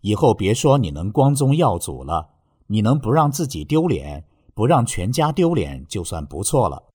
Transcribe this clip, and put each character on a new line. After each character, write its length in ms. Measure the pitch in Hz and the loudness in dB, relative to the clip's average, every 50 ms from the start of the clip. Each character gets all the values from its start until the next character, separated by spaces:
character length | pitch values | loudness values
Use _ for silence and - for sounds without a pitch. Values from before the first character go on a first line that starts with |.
以 120 | - 101 104 | 0 -2 0
后 200 | - 165 127 104 | 4 4 4 4
别 200 | - 95 98 113 | 4 2 0 0
说 240 | - - 147 135 | 2 4 4 4
你 140 | 143 110 78 | 4 2 -2
能 180 | 71 76 85 104 | -4 -6 -6 -2
光 240 | 104 147 135 139 143 | 0 2 2 4 2
宗 220 | 139 143 135 143 | 2 2 2 4
耀 240 | 160 170 120 90 85 | 4 2 2 2 -2
祖 240 | - - 71 64 65 | -4 -8 -10 -10 -6
了， 280 | 69 82 80 78 _ _ _ _ _ _ _ _ | -4 -4 -4 -4 _ _ _ _ _ _ _ _
你 140 | _ 101 110 | _ -2 0
能 180 | 104 110 139 151 | 2 2 2 2
不 100 | 127 107 | 0 0
让 220 | 127 160 151 143 | 2 2 2 0
自 160 | 143 - 160 | 0 -2 -6
己 160 | 139 - 156 147 | -6 -6 -10 -4
丢 240 | - 151 160 165 | 0 0 0 2
脸， 380 | 180 113 73 67 73 71 71 76 _ _ _ _ _ _ | 0 -2 -2 -4 -10 -12 -12 -14 _ _ _ _ _ _
不 120 | - 107 | -2 2
让 200 | 131 170 135 117 | 2 4 2 2
全 240 | - - - 87 98 | 0 -4 -4 -4 -2
家 220 | 127 165 151 156 | 0 0 0 0
丢 220 | 156 - 170 165 175 | 2 2 2 2 2
脸 320 | 127 82 69 69 65 69 | 0 -2 -4 -8 -12 -14
就 160 | - - 101 85 | -10 -8 -8 -8
算 220 | - - 82 73 | -6 -8 -10 -10
不 180 | 69 71 73 101 | -10 -8 -8 -4
错 240 | - - 135 113 | -2 0 0 0
了。 160 | 85 67 - _ _ | 0 -4 -8 _ _